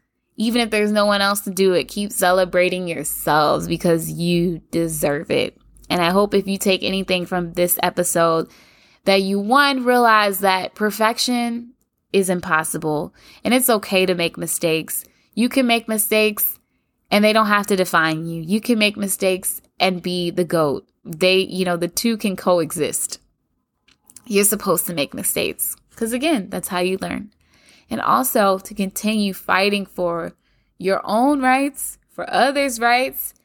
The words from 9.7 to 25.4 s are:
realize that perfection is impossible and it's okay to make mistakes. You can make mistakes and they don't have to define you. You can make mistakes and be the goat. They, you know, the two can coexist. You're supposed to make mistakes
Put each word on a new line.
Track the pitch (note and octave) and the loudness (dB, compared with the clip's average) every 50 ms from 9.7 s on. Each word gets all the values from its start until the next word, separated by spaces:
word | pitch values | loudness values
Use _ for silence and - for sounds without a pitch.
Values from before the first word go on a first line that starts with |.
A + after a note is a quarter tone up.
| C4+ C4 A#3+ | 2 0 2
realize | B3 B3 B3 A#3+ A3+ A3 G#3+ G#3 G3+ F#3+ F#3 | 2 4 4 6 6 6 4 4 2 0 0
that | G3+ F#3+ F#3 F#3 - - - | 2 2 2 2 -2 -6 -6
perfection | - G#3+ G#3 G#3 A3 A3 A3 A#3 - - B3 B3 A#3+ A#3+ A#3 A#3 A#3+ A#3+ A#3+ - _ _ _ _ _ _ _ | -2 -2 -2 0 2 0 0 0 0 -2 -2 0 -2 -2 -2 -4 -6 -8 -12 -20 _ _ _ _ _ _ _
is | - G3 F#3 F3+ | 0 0 2 2
impossible | F3+ F3 E3+ F#3 D#3+ D#3 D#3+ - - D#3 E3 D#3 D3+ D3 F3 F#3+ _ _ - - - - - | 0 -2 0 0 0 0 0 -2 -4 -4 -4 -2 -2 -2 -4 -6 _ _ -20 -20 -16 -6 -2
and | G3+ B3 | 0 2
it's | C4 B3+ - | 2 2 2
okay | A3+ G3+ - - G3 F#3 F#3 | 2 0 0 0 0 2 2
to | F#3 F3+ | 2 2
make | E3+ E3+ E3 - | 0 0 -4 -4
mistakes. | F3 F3 D#3+ - - F3 E3 D#3+ D#3+ D#3 - - - - _ _ _ _ _ - | -6 -8 -6 -4 -2 0 0 0 -2 -4 -6 -10 -10 -10 _ _ _ _ _ -2
You | G3+ A#3+ B3 | 0 0 2
can | - C4+ B3+ | 2 2 2
make | A#3 A#3 A#3 A#3 | 4 2 0 0
mistakes | A3+ A3 G#3+ G#3+ - A3 G#3+ G#3+ G#3+ G#3 - - - - - _ _ _ _ _ _ _ _ _ - | -2 -4 -2 0 2 2 4 2 2 0 -2 -4 -6 -6 -8 _ _ _ _ _ _ _ _ _ 0
and | G3+ G#3 G#3+ | 2 4 4
they | G#3+ G#3+ | 4 4
don't | A3 A3 | 4 2
have | G#3 G#3 G3+ G3 | 2 2 0 2
to | - G3+ | 0 0
define | F#3 F3+ - - E3 D#3+ D#3+ D#3+ D#3 E3 | 0 0 2 2 2 2 2 0 -2 -6
you. | E3+ E3 E3 | -8 -8 -8
You | D#3+ E3 G3+ A3 | -4 -2 -2 -2
can | - A#3+ A#3+ | 2 2 2
make | G#3+ G#3 G#3 G3+ | 2 2 0 0
mistakes | - G3 F#3+ - - G3 F#3 F#3 F#3 - - - - _ _ _ - | -2 -4 -4 -4 0 0 0 0 0 -4 -6 -8 -8 _ _ _ 0
and | - F#3+ F#3 F3 | 0 0 0 -2
be | E3+ F3+ F3+ F3+ F3 E3+ | -4 -4 -4 -2 -2 -2
the | - F3 F3+ | -2 -2 -2
goat. | D3+ - F#3 D#3 C#3+ B2+ - - _ _ _ - | 0 0 0 0 0 -2 -4 -8 _ _ _ -14
They, | - D#3+ D#3 F#3 F#3 F#3 F#3+ | -12 -4 0 2 4 4 4
you | F#3+ - - F#3 F#3 | 2 0 -2 -4 -2
know, | F3+ F3 | -2 -2
the | E3+ F3 | -2 -2
two | E3+ - - - A#3 A3+ | -4 -4 -2 0 0 0
can | G#3 - G3+ F#3 | 0 -2 -4 -4
coexist. | - - F#3 F3+ F3 D#3+ E3 - D#3+ C#3+ - - - - - - - _ _ _ _ _ _ _ _ _ _ _ _ _ _ _ _ _ _ - - _ | -2 0 2 2 2 2 -2 -2 -4 -4 -2 -2 -4 -6 -6 -10 -12 _ _ _ _ _ _ _ _ _ _ _ _ _ _ _ _ _ _ -20 -20 _
You're | - G3+ G3 G#3 | -2 0 2 2
supposed | G3+ G#3+ G3+ - F#3+ D#3+ D#3+ - | 2 0 -2 0 0 0 0 -2
to | - E3+ | -4 -4
make | D#3 C#3 - - | -4 -6 -6 -6
mistakes | - F#3+ - - - | -8 -6 -4 -2 -2